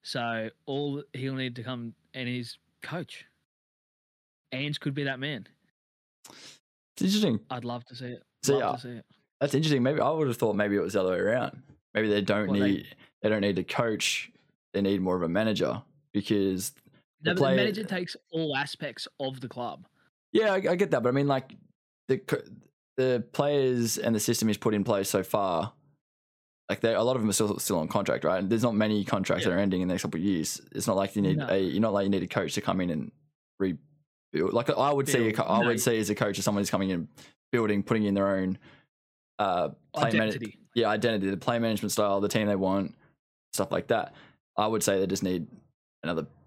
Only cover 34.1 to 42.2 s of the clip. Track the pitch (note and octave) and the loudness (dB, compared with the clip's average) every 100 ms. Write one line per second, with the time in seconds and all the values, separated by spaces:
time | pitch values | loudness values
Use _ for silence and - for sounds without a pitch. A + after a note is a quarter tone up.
34.1 | _ _ D2+ - A#2 B2 - C3+ C#3+ C3+ | _ _ -2 2 2 2 2 2 2 2
35.1 | B2+ A2+ G#2+ - G#2+ A#2 A2+ A#2+ A2+ G#2 | 2 2 2 2 2 2 2 2 2 0
36.1 | G#2 G#2+ G2 G2 G2+ G2 G2 F#2+ F2+ D#2 | 0 0 0 0 0 0 0 0 -2 -4
37.1 | - - _ _ A#2+ A2 G2+ G2 A2+ G#2 | -12 -20 _ _ 0 2 0 2 2 2
38.1 | G2 G2 F#2+ F#2+ F#2+ - - _ _ _ | 2 2 2 -2 -4 -10 -20 _ _ _
39.1 | _ _ - G2+ F2+ E2 - _ - A#2+ | _ _ -4 0 2 0 -4 _ -2 0
40.1 | A2 A2 G#2+ A2+ - _ - G#2+ G#2+ A#2 | 2 0 -2 -8 -12 _ 0 2 2 2
41.1 | A2 F#2+ G2 - A#2+ A2+ G#2+ G#2 - G#2 | 0 0 -2 -2 0 0 -2 -2 0 2
42.1 | G2 | 2